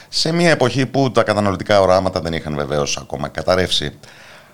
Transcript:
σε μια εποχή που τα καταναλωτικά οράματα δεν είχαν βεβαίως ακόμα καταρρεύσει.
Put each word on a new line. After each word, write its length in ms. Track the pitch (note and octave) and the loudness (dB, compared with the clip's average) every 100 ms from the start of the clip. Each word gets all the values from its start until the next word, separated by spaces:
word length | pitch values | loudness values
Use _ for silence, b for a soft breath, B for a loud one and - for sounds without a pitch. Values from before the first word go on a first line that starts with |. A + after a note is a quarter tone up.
| B | B
σε 240 | - D#3+ | -4 -2
μια 180 | E3+ F3 | 2 2
εποχή 360 | D3+ B2+ B2+ C3 | 2 2 0 -2
που 240 | C3+ C3+ | 0 0
τα 120 | A#2 | 2
καταναλωτικά 580 | G#2+ G2+ G#2 F2+ F2+ G2+ | 2 2 0 0 2 4
οράματα 400 | F#2+ F#2 F#2 F2+ | 4 4 2 -2
δεν 120 | E2 | -4
είχαν 220 | D#2+ D#2 | -6 -6
βεβαίως 420 | D2 C#2+ D2 C#2 - | -4 -2 -2 -2 -6
ακόμα 320 | - C#2+ C#2+ | -8 -10 -8
καταρρεύσει. 720 | E2 E2 F2+ F2 - D2 - B B B B B | -6 0 0 0 -2 -4 -10 B B B B B